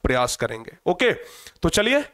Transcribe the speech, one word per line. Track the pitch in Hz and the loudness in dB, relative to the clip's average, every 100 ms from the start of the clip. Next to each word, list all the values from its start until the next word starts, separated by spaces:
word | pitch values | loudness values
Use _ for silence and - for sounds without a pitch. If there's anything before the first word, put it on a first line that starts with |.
प्रयास | - 127 123 - | 0 0 0 -2
करेंगे। | 117 113 113 - - | -6 -6 -14 -6 -4
ओके, | 175 247 | 2 2
तो | - - - - _ 170 | 0 -8 -20 -20 _ 0
चलिए | 208 214 277 285 | 2 2 0 -2